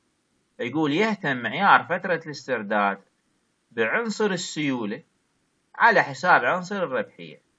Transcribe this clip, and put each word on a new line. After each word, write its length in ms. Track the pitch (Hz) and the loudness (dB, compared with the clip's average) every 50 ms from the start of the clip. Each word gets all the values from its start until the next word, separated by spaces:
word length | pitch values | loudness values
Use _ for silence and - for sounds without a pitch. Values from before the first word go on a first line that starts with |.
| _ _ _ _ _ _ _ _ _ _ _ - | _ _ _ _ _ _ _ _ _ _ _ -8
يقول: 340 | 120 120 123 156 156 147 143 | -6 -4 -2 0 0 0 2
"يهتم 440 | 165 214 226 208 - - 143 135 | 2 0 0 0 -2 -2 -4 -4
معيار 460 | 123 120 - 131 160 202 190 143 135 - | -2 -4 -6 -4 0 4 6 6 6 4
فترة 380 | - 170 180 180 180 170 160 - | 2 -4 -4 -2 -2 -4 -4 -4
الاسترداد 720 | 156 143 - - - 127 113 104 101 110 104 101 98 98 - - _ _ _ _ _ _ _ _ _ _ _ _ _ | -8 -14 -10 -6 -4 -4 -4 -2 -2 0 2 2 2 0 -4 -12 _ _ _ _ _ _ _ _ _ _ _ _ _
بعنصر 600 | - 117 113 110 156 220 240 226 208 - 214 202 | -4 -2 -2 0 0 -2 -2 -2 -2 0 0 0
السيولة 720 | 190 170 - - - 156 151 139 131 123 110 101 110 - - _ _ _ _ _ _ _ _ _ _ _ _ _ - | 0 -2 -6 -8 -6 -4 -2 -2 -2 -2 -4 -6 -6 -8 -12 _ _ _ _ _ _ _ _ _ _ _ _ _ -2
على 260 | - 196 226 208 170 135 | 2 4 4 6 4 2
حساب 420 | 143 135 - - 180 165 135 120 | 0 -2 -2 4 4 4 4 4
عنصر 380 | 127 160 185 180 175 208 196 175 | 2 -2 -2 -4 -6 -4 -4 -4
الربحية". 580 | 147 127 117 101 - _ - 85 80 73 - _ _ _ | -2 -2 -4 -4 -6 _ -18 -18 -18 -18 -20 _ _ _